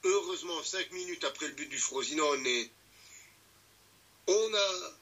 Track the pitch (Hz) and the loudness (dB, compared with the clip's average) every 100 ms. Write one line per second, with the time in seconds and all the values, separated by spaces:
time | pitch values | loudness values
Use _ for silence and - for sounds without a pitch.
0 | 185 196 180 180 165 165 147 185 - 180 | 4 2 2 -6 -4 -6 -4 -4 -6 -6
1 | 180 170 147 135 151 139 147 - - 131 | -8 -4 -4 -4 -8 -6 -8 -2 -2 0
2 | 123 151 151 139 131 120 113 - - - | -2 2 2 2 2 0 -2 -10 -20 -20
3 | - - - - - - _ - - - | -20 -20 -20 -20 -20 -20 _ -20 -20 -20
4 | _ _ - 202 220 214 196 185 175 - | _ _ 2 4 4 4 2 0 -6 -14